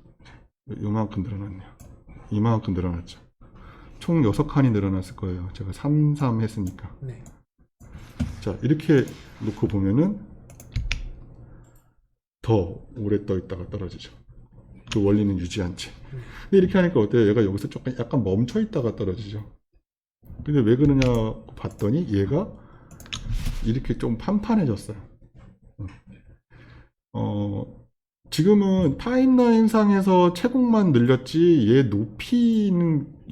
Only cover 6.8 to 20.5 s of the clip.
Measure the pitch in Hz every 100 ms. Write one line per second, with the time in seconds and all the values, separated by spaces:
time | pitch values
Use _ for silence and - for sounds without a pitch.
6.8 | - - 131 - - - _ _ _ _
7.8 | - - - - - - 107 - 123 151
8.8 | - 143 - - - - 107 - 110 104
9.8 | 98 117 185 208 - - - - - -
10.8 | - - - - - - - - - _
11.8 | _ _ _ _ _ _ - 107 87 -
12.8 | - - 101 104 101 95 - 90 90 101
13.8 | 90 - - - - - - - - -
14.8 | - 110 98 104 101 92 87 104 87 92
15.8 | - - - 131 - - - 196 185 190
16.8 | 175 127 104 123 104 110 101 98 123 -
17.8 | - 123 117 139 104 98 127 214 214 156
18.8 | 117 - 98 90 104 107 107 - _ _
19.8 | _ _ _ _ - - -